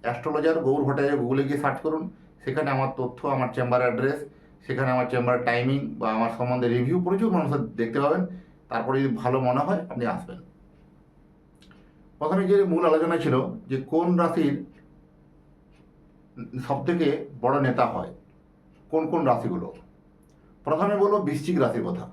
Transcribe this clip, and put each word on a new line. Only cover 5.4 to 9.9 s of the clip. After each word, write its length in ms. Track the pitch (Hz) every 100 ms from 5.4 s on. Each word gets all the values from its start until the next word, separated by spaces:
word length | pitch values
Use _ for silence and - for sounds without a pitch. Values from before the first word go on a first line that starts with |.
| 120
টাইমিং 500 | 117 127 139 110 -
বা 140 | 113
আমার 180 | 110 117 117
সম্বন্ধে 300 | 123 123 120
রিভিউ, 360 | 120 127 180
প্রচুর 280 | 180 196 220
মানুষের 440 | 180 143 139 110 -
দেখতে 260 | 113 143
পাবেন। 240 | 143 170 185 - - - _
তারপরে 340 | 113 113 135
যদি 120 | 135 110
ভালো 260 | 123 131
মনে 180 | 127 127
হয়, 260 | 147 202
আপনি 160 | -